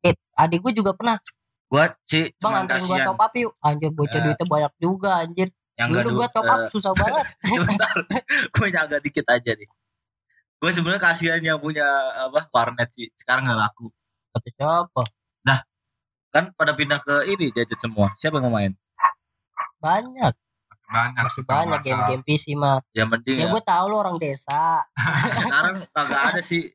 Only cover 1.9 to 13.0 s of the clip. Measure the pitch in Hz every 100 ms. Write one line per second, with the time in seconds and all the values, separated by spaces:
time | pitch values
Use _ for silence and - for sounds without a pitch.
1.9 | - - 156 160 _ 214 220 185 - 180
2.9 | 185 190 190 220 247 233 - 151 151 156
3.9 | 156 147 156 156 151 170 151 147 _ 170
4.9 | 190 196 180 165 175 185 _ _ - 120
5.9 | - 120 - 240 - - - 113 214 190
6.9 | 190 208 294 269 - 190 240 175 202 214
7.9 | 185 - 226 - - - - 208 170 151
8.9 | 147 147 151 139 123 120 110 107 _ _
9.9 | _ _ _ _ _ _ _ 165 170 165
10.9 | 196 180 160 165 165 160 156 147 151 143
11.9 | 139 131 123 131 143 160 123 117 120 120
12.9 | -